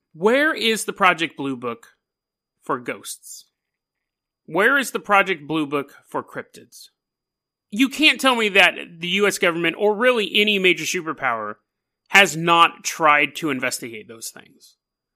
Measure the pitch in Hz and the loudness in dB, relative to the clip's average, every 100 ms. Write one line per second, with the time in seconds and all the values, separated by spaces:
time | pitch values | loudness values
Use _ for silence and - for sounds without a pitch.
0 | _ 156 202 262 311 277 220 214 - - | _ -4 0 2 0 0 -2 -2 -4 0
1 | 185 165 160 - 139 127 120 113 - _ | 0 0 -4 -6 -8 -6 -8 -10 -16 _
2 | _ _ _ _ _ _ - 131 123 104 | _ _ _ _ _ _ -8 -6 -6 -12
3 | - - - - - _ _ _ _ _ | -12 -16 -18 -20 -20 _ _ _ _ _
4 | _ _ _ _ - 160 226 277 247 208 | _ _ _ _ -6 0 2 2 -2 -6
5 | 185 202 190 165 143 160 143 143 139 - | 0 0 2 -4 -4 -4 -2 -4 -6 -14
6 | _ 139 - - - - - - - _ | _ -10 -10 -14 -16 -20 -20 -20 -20 _
7 | _ _ _ _ _ _ _ 208 269 - | _ _ _ _ _ _ _ -4 -2 2
8 | 302 254 269 233 214 190 175 - - 165 | 2 4 0 2 2 4 4 2 -12 -10
9 | 175 190 202 - 180 165 165 - 208 208 | -4 0 0 0 0 0 -2 0 -2 2
10 | 254 240 202 214 214 202 185 160 147 180 | 2 2 0 0 2 2 2 0 -2 -6
11 | 160 143 131 113 104 107 _ _ _ _ | -8 -6 -4 -4 -6 -12 _ _ _ _
12 | - 196 190 156 170 170 165 - - - | 2 4 4 2 2 4 4 2 -10 0
13 | 156 147 147 - 160 131 127 - 123 110 | 4 4 2 -4 -6 -4 -4 -6 -12 -16
14 | 101 113 - - - _ _ _ _ _ | -18 -18 -18 -18 -20 _ _ _ _ _
15 | _ | _